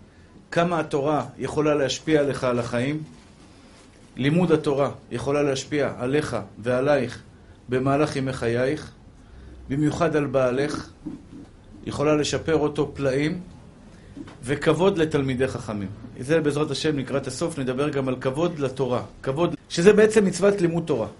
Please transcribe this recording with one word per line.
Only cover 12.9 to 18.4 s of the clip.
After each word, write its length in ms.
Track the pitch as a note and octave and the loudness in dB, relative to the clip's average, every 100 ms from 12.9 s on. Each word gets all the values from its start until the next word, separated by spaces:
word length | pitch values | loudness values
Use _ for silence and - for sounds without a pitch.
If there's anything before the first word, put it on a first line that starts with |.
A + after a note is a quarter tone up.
פלאים, 460 | - C#3 C3+ D3+ F3+ - - - - - - - - - - | -2 -2 0 0 -2 -8 -18 -20 -20 -20 -20 -20 -16 -16 -12
וכבוד 560 | A#2+ D3 D#3+ D#3 F#3+ E3+ | -4 0 2 4 4 4
לתלמידי 500 | D#3+ D3+ C3+ B2+ C3 | 2 2 0 0 0
חכמים. 400 | A#2+ A2+ G#2 F#2+ G#2 - - | -2 -6 -6 -6 -8 -14 -10
זה 200 | B2+ E3 | -2 0
בעזרת 300 | D3 D3 D3+ | 2 0 0
השם 280 | C3+ D#3 C#3 | -2 -2 -2
לקראת 280 | B2+ C3+ C3 | -2 -4 -4
הסוף 320 | - E3+ C#3+ | -4 -4 -4
נדבר 300 | B2 A#2+ D3+ | -4 -2 -2
גם 200 | C#3 C3 | -2 -2
על 80 | B2+ | -2
כבוד 380 | C3 C3 | -2 0